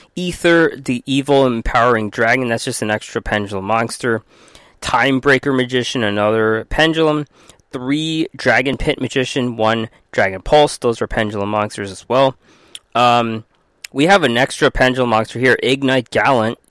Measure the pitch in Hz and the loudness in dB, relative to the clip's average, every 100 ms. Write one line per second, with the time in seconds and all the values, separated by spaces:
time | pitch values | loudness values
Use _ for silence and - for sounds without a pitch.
0 | _ - 180 - 175 165 160 - 131 123 | _ -8 -8 -2 2 4 2 0 -6 -6
1 | - 139 135 139 131 113 - 123 120 113 | -2 -2 2 2 2 0 0 2 4 2
2 | 107 - 113 127 123 117 - 120 110 107 | -2 0 0 0 0 -4 -4 -6 -4 -4
3 | - 113 - 104 101 101 95 113 117 - | -4 -8 -4 -4 -4 -6 -2 -2 -2 -4
4 | 127 110 - _ - - _ _ - 120 | -2 -2 -4 _ -20 -20 _ _ -2 0
5 | 127 131 143 131 143 131 123 127 120 131 | 2 2 2 2 2 -2 0 -2 -2 -2
6 | 107 101 104 113 110 110 - - 160 160 | -2 0 2 2 2 0 -2 0 0 2
7 | 156 151 147 _ - _ _ 131 127 147 | 0 0 -6 _ -20 _ _ -8 -4 -2
8 | 160 160 160 - 131 113 135 123 160 - | -2 -4 -4 -4 0 0 0 -2 -4 -4
9 | 127 139 127 139 123 113 110 113 110 _ | -4 -4 -2 -4 -4 -2 0 0 -4 _
10 | _ - 98 95 - 151 147 - 120 113 | _ -2 -2 -4 2 4 4 0 -2 -2
11 | 110 - 107 104 101 107 107 - 101 92 | -4 -2 -4 -4 -2 -2 -2 -6 -10 -12
12 | - 123 135 - _ _ _ - _ 117 | -2 2 2 0 _ _ _ -20 _ 0
13 | 123 120 117 110 - _ _ _ - 135 | 4 4 0 -6 -12 _ _ _ -8 0
14 | 160 202 143 117 135 - 139 - 127 127 | 4 4 4 2 0 2 0 4 2 2
15 | 123 110 110 117 131 156 117 139 131 131 | 2 0 0 0 2 2 2 0 0 0
16 | 117 110 113 127 110 - _ | 0 0 2 2 0 -4 _